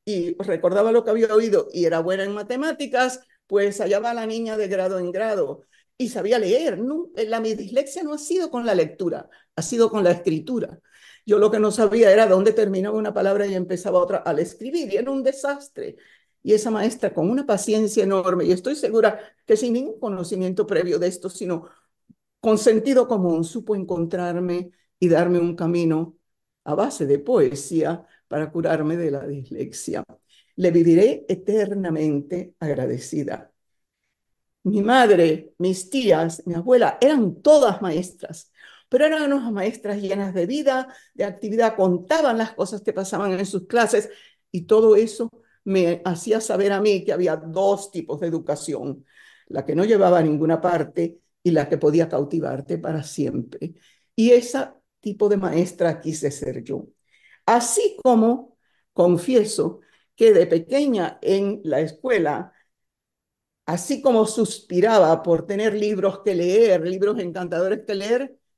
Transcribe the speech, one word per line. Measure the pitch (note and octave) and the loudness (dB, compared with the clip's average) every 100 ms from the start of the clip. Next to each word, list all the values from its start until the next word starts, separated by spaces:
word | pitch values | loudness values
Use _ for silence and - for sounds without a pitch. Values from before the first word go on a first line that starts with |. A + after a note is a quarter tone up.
y | - G3 E3+ - | -8 -4 -4 -6
recordaba | G3 E3 F3+ G3 A3 | -4 -2 0 2 2
lo | A#3 | 2
que | A3+ | 2
había | A3+ A3 | 0 2
oído | G#3+ A3+ G3 - | 2 2 0 0
y | F3 E3+ | -2 0
era | E3 | 0
buena | E3 F#3+ | -2 -4
en | G3 | -4
matemáticas, | G#3 G#3 B3+ D#4 D4+ C4+ B3 B3+ B3 _ _ _ | -6 -6 -4 -4 -6 -4 -2 -2 -4 _ _ _
pues | G3+ G3+ G3+ | 0 0 -2
allá | F#3+ G3+ | -2 -2
va | A#3 | -2
la | A#3+ A3 | -4 -6
niña | A3+ A3+ A3 | -6 -6 -4
de | G3 | -2
grado | F#3+ F#3 F#3+ | -2 -2 -4
en | F3 | -4
grado. | F#3 A3 G3+ C#3 - _ _ _ - | -4 -4 -2 -4 -6 _ _ _ -8
Y | B3 | -8
sabía | G#3 F#3 A#3+ | -4 0 0
leer, | F#3+ A#3+ D#4+ F#3 | 2 0 0 -4
¿no? | B3 D#4 E4+ | -4 -6 -8
La, | - A3 A3+ | -8 -4 -4
mi | A3 | -4
dislexia | G#3+ G3+ A#3+ C#4 F4+ | -6 -4 -4 -4 -8
no | D4+ | -10
ha | D4 | -10
sido | - F4+ D#4+ | -4 -4 -4
con | A#3+ A#3 | -4 -2
la | |
lectura, | F#3+ D#3 - F3 - - _ _ | 0 0 -4 -6 -6 -12 _ _
ha | - | -10
sido | E3 A#3 A3+ | -6 2 2
con | G#3+ | 4
la | F3 | 2
escritura. | E3+ F#3 D#3+ - A#3+ - - _ _ - - - | 2 0 -4 -4 -6 -6 -12 _ _ -20 -18 0
Yo | G3+ | 4
lo | G#3 | 4
que | G#3+ | 2
no | G#3+ | 0
sabía | G#3+ G#3+ A3+ G#3 | 2 2 4 6
era | G#3 A3 | 6 6
dónde | F#3+ G3+ | 4 4
terminaba | A3 G#3 F#3+ G3+ G#3+ | 2 0 -2 -2 -4
una | G#3 | -4
palabra | G3+ F#3+ G3+ G3+ | -2 0 0 -2
y | |
empezaba | F#3 F3+ F3+ G3+ F#3 | -4 -4 -6 0 0
otra | F3+ G3 | 0 -2
al | - D3+ | -2 -2
escribir, | F3+ - A#3 E4+ C4 | -4 -8 -8 -6 -4
y | G3+ | -4
era | B3 | -4
un | C4+ | -2
desastre. | B3+ C#4 C#4+ C#4+ C#4+ - - - _ _ _ _ | -2 -2 -6 -6 -12 -14 -14 -16 _ _ _ _
Y | F#3 | 2
esa | G#3+ A3+ | 2 2
maestra, | G#3+ A3 A#3 G3+ | -2 -2 -2 -4
con | - E3+ | -2 0
una | B3+ C#4+ | -2 0
paciencia | G3+ A3 G#3+ G#3+ G#3+ | -2 0 0 0 0
enorme, | G3 F#3+ F#3 F3+ | 2 0 0 0
y | E3+ | 2
estoy | F3+ B3 D4+ | 0 -2 -4
segura | - A3 G#3+ - - _ - | 0 2 2 0 -10 _ 0
que | A3 | 0
sin | A#3+ | 2
ningún | A#3 D4 A4 | -2 -4 -8
conocimiento | A#3 F#3+ E3+ F#3 F#3 F#3 F#3 | -8 -6 -6 -4 -4 -2 -2
previo | F3 F3+ E3 | -2 0 -2
de | F3 | -2
esto, | F#3 F#3+ | -4 -12
sino | - F#3 E3 - _ _ _ _ _ _ _ | -10 -8 -8 -10 _ _ _ _ _ _ _
con | A3+ G#3+ | 0 4
sentido | G#3+ A3 A3+ C4 A#3+ | 4 4 4 2 2
común, | G#3+ F3+ E3 | 0 0 0
supo | E3 A#3 - | -2 -6 -6
encontrarme | G3+ F3 E3 E3 F3+ F3 F3 F3+ F3 F3+ _ _ _ | -6 -4 -4 -4 -4 -4 -4 -4 -6 -8 _ _ _
y | F3 | 2
darme | D#3+ F3 F3 | 4 4 2
un | F3 E3+ | 0 -2
camino | E3 F3 E3 D#3+ D#3+ - _ _ _ _ | -2 0 0 0 -4 -12 _ _ _ _
a | - | -6
base | D#3 A#3 - C#3 | -2 -2 -2 0
de | C#3 | 0
poesía | - A#3+ B2+ C#3 - D#3+ D3+ E3+ - _ _ | 2 2 2 0 -4 -2 -2 -4 -10 _ _
para | D3 D#3 | -6 -4
curarme | E3 E3 D#3 D3+ E3+ | -4 -2 -2 -2 -2
de | E3 | -4
la | C#3 C#3+ | -4 -8
dislexia. | C#3+ C3 D3+ - - - - - _ _ _ _ - | -12 -12 -10 -10 -10 -10 -10 -10 _ _ _ _ -2
Le | F3+ | 2
viviré | E3+ E3+ E3 A3 - - | 4 6 6 6 2 -4
eternamente | F#3 - G#3+ G3 G3+ F3+ D#3+ D#3 C#3+ C#3+ F3+ - _ | -6 -2 0 0 -2 -4 -2 -2 -2 -4 -8 -10 _
agradecida. | D#3 C#3 B2+ C3 - D#3 C#3 - - _ _ _ _ _ _ _ _ _ _ _ | -4 -4 -4 -6 -6 -6 -6 -8 -14 _ _ _ _ _ _ _ _ _ _ _
Mi | F#3 G#3 | -2 0
madre, | G#3 B3+ A3+ F3+ E3 D#3 - - | 2 4 6 6 6 2 -6 -6
mis | F#3 F#3 - | -4 -4 -4
tías, | C4+ A3+ D#3+ E3 E3 F#3 | -2 2 2 2 -6 -8
mi | |
abuela, | E3+ G#3 B3 F#3+ - | -6 2 4 4 4
eran | C4+ D4 G3 - | 2 4 0 2
todas | D4 D4+ A#3+ F#3+ | 6 6 6 0
maestras, | F3+ D#3 F#3 - - E3 - _ - _ _ | -4 -4 -6 -12 -16 -16 -20 _ -20 _ _
pero | B3+ D4+ | 2 2
eran | D#4 C#4+ | 2 0
unas | C#4 A#3 | -2 -2
maestras | G3+ G3 - G#3 G#3 | -4 -4 -4 -8 -6
llenas | G3 G3 G3 | -4 -4 -4
de | F#3 F3 | -2 -2
vida, | C#4+ C#4 C4 C4 - _ | 0 0 0 -4 -14 _
de | - | -8
actividad, | G3+ F#3+ G#3+ A3 A3+ A3 | -6 -6 -4 2 2 2
contaban | F#3 F3+ F3+ D#4+ D4 A3+ | 2 0 0 0 2 0
las | A3 | -2
cosas | - F#3+ G#3 | -4 -6 -4
que | G#3 | -6
pasaban | F#3 F#3+ F#3+ G3+ | -6 -6 -4 -2
en | F#3 | -2
sus | G3 F#3+ F3 | -4 -6 -2
clases, | A#3+ A3 G#3+ G#3+ - - _ _ | 0 2 2 -2 -12 -20 _ _
y | F3+ | -10
todo | F3 G#3+ A3 G#3 | 2 4 6 6
eso | A3+ - A#3 - _ _ | 4 -4 -8 -10 _ _
me | G3+ F#3+ E3+ F3 | -2 0 2 0
hacía | F#3 E3+ A#3 A3 | -4 -6 -2 -2
saber | A3 F#3+ G3+ | 0 0 0
a | G3 | 2
mí | G#3+ F#3+ | 2 0
que | G#3 | 0
había | E3 F3+ D#3 | 0 0 -2
dos | D#3+ F3 G3 G3+ - | -4 0 0 0 -4
tipos | F3 D#3+ D3 | -12 -10 -6
de | E3+ | -4
educación, | D#3+ - D3 - C#3+ C#3 C3+ _ _ _ _ _ | -4 -4 -6 -6 -8 -8 -12 _ _ _ _ _
la | C3+ C3+ | -8 -4
que | |
no | E3 | -2
llevaba | G#3+ G#3 F#3+ F3 | 2 4 6 4
a | |
ninguna | D#3+ D3+ D#3+ D#3+ | 4 0 0 0
parte | F3 E3+ D3 - E3+ - _ _ | 0 -2 -2 -4 -6 -8 _ _
y | F3+ | 0
la | D#3 C#3+ | 0 0
que | D3 | 0
podía | D3+ D#3+ E3 | 2 2 0
cautivarte | D3+ C#3+ E3 C#3+ C3 - E3+ | -2 -2 -4 -4 -6 -6 -8
para | E3 D#3+ | -6 -6
siempre. | - - C#3 B2+ A#2+ - E3 - _ _ _ - | -8 -6 -4 -4 -8 -12 -14 -14 _ _ _ 0
Y | A#3 | 6
ese | B3 A#3+ C4+ C4 - _ _ | 6 4 -6 -8 -12 _ _
tipo | G#3+ G3+ G#3 | -12 -2 0
de | G3+ | 2
maestra | F#3 D#3+ F3 - E3+ D#3 | 0 0 -2 -2 -2 -2
quise | D#3 D#3 C#3 | -8 -6 -6
ser | - C3+ B2 | -6 -8 -10
yo. | - - - _ _ _ _ _ - | -10 -10 -12 _ _ _ _ _ 0
Así | A#3+ A#3 - G4+ - | 2 2 0 0 0
como, | C4 A#3 A3 B3 - _ _ _ _ | 2 4 4 0 -6 _ _ _ _
confieso, | - F3+ F3 F3 B3+ G#3 - E3+ - _ _ _ _ | 2 2 2 2 2 2 -2 -4 -6 _ _ _ _
que | A3+ | 6
de | F#3+ E3+ | 8 6
pequeña | E3 E3 C4+ D4 G#3+ E3 - | 2 0 0 0 0 -2 -4
en | - G3 G3 G#3+ | 0 0 0 -4
la | D#3 C#3 | -2 -2
escuela, | D#3+ - B3+ G#3+ D3+ C#3+ F3+ _ _ _ _ _ _ _ _ _ _ _ - | -2 -6 -2 0 0 -4 -8 _ _ _ _ _ _ _ _ _ _ _ -6
así | F3 - C4+ | -6 -4 0
como | C#4 A3+ A3 | 2 4 2
suspiraba | - G#3+ - - F3+ G#3+ A3 D#3+ D#3+ | 0 -2 -4 -4 2 4 6 6 4
por | E3+ E3 E3 | 2 0 0
tener | G3+ A3 | -2 -2
libros | G#3 G#3 G3+ F#3+ F#3+ | 0 -2 0 -2 -2
que | G#3 | -2
leer, | F3+ F3 G3+ A3+ F3+ E3 | 0 2 4 4 4 0
libros | F#3 G3+ G3+ | -2 -2 -2
encantadores | F3 F3 F3 E3+ F#3+ G3+ - | -6 -8 -6 -2 -2 -2 -6
que | |
leer, | G3+ G3+ B3 C4+ - _ | -6 -2 -2 -2 -12 _